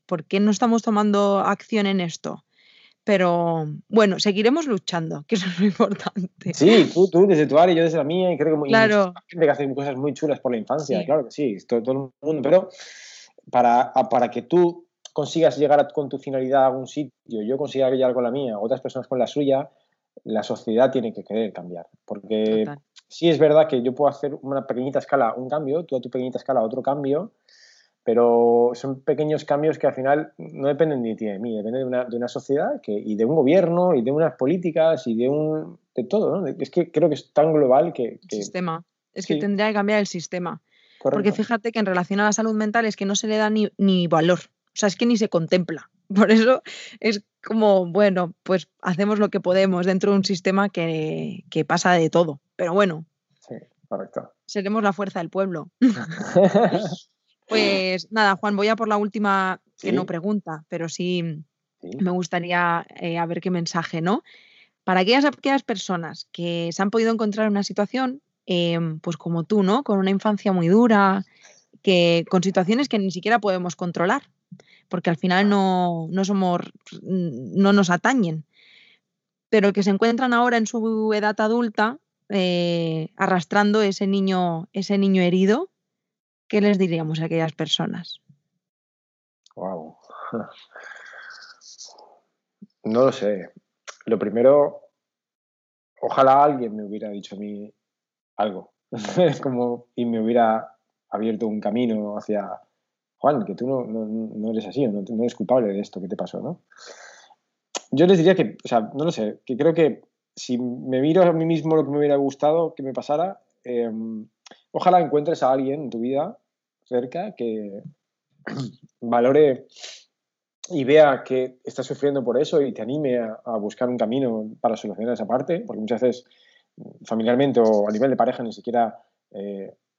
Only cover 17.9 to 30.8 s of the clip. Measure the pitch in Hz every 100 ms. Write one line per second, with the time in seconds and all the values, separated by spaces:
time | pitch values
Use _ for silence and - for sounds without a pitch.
17.9 | 131 127 127 120 131 131 104 110 131 131
18.9 | 127 - 127 117 147 139 135 143 _ _
19.9 | _ _ - - 107 104 110 - 113 131
20.9 | 131 113 104 - 107 107 92 87 87 -
21.9 | _ - 113 101 110 110 110 110 143 _
22.9 | _ _ - 170 143 151 151 151 131 120
23.9 | 127 143 139 143 143 135 139 - 120 131
24.9 | 135 - 135 113 120 131 147 143 156 165
25.9 | 131 127 131 127 123 - 131 110 139 -
26.9 | 143 139 147 220 _ _ _ _ _ _
27.9 | _ - 117 120 117 117 120 120 120 135
28.9 | 135 147 147 151 151 - 147 156 143 147
29.9 | 135 135 147 151 - - - 139 143